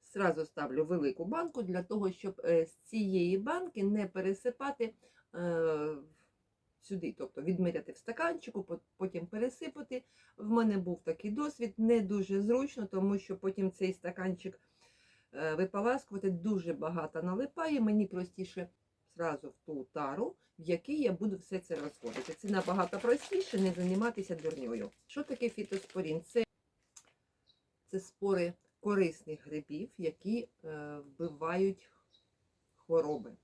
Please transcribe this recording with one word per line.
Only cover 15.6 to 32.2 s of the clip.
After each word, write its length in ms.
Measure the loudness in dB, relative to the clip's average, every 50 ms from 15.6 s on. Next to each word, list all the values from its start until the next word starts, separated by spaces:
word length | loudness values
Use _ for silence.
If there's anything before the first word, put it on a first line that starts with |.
| 0 0 0 0 2 2 2 0 -2 _ -8 -2 -2 0
дуже 420 | -2 0 0 0 0 0 0 -2
багато 500 | -4 -2 -2 -2 -2 -2 -4 -4 -4 -4
налипає. 580 | -2 -2 0 -2 -2 -4 _ -4 -2 0 2 4
Мені 260 | 4 6 6 4 4
простіше 600 | 2 0 -4 -4 -6 -6 -10 -10 -8 -6 -8 -10 -10 _ _ _ _ _ _ _ _ _
зразу 320 | -4 -2 -2 -2 -4 -8 -14
в 60 | -16 _ _
ту 180 | -10 -8 -8 -8 _
тару, 440 | _ -6 -4 -4 -2 -2 -2 -4 -4 _ _ _ _ -12
в 40 |
якій 400 | -2 0 0 0 _ -2 -2 2
я 100 | 2 2
буду 240 | 2 2 0 -2 -2
все 220 | -2 -6 -6 -6 -6
це 160 | -4 -4 -6
розводити. 600 | -6 -6 -8 -10 -8 -10 -8 -6 -6 -6 -8 -10
Це 140 | -8 -2 0
набагато 500 | 0 2 2 2 2 2 2 2 0 0
простіше, 600 | 4 4 4 4 4 0 0 0 0 2 2 2
не 140 | 4 4
займатися 600 | 2 2 2 2 2 2 2 0 0 -2 -4 -4 -4
дурньою. 560 | -2 -2 -4 -4 -2 -4 -4 -4 -4 -4 -8 -10 _ _
Що 160 | _ -8 -8
таке 260 | -4 -4 -4 -2 -2 -2
фітоспорін? 760 | -2 -4 -6 -4 -4 -6 -6 -6 -6 -4 -2 -2 -4 -4
Це, 220 | -6 0 0 0 0 _ _ _ _ _ _ _ _ _ _ -20 _ _ _ _ _ _ _ _ _ _ _ _ _ _ _ _ _
це 140 | _ -8 -8
спори 520 | -8 -8 _ _ 0 2 4 4 2 0 -2 _ _ _ _ _
корисних 680 | -2 0 2 4 2 2 0 -4 -10 -10 -10 -10 -10
грибів, 440 | -8 -8 -8 -6 _ -6 -6 -6 -8 _ -4
які, 500 | -4 -4 -4 _ -4 -2 -2 -2 -2 -6 _ _ -12
е, 340 | -12 -10 -10 -8 -10 -10 -12
вбивають 920 | -14 -16 -8 -6 -6 -6 -4 -4 -2 0 2 4 4 2 2 -2 -10 -20 _ _ _ _ _ _